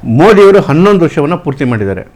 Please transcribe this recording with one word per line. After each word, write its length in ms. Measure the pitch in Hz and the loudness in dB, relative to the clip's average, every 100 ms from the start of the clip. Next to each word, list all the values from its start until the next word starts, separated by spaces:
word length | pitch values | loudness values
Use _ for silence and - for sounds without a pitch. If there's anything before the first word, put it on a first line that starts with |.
| - | -4
ಮೋದಿಯವರು 560 | 117 185 202 196 196 | 2 4 4 4 2
ಹನ್ನೊಂದು 420 | - 147 196 202 | 0 0 2 2
ವರ್ಷವನ್ನ 320 | 165 165 143 175 | 0 -2 -4 -4
ಪೂರ್ತಿ 280 | 156 139 | -6 -6
ಮಾಡಿದ್ದಾರೆ. 440 | 131 117 98 92 - | -4 -4 -6 -8 -12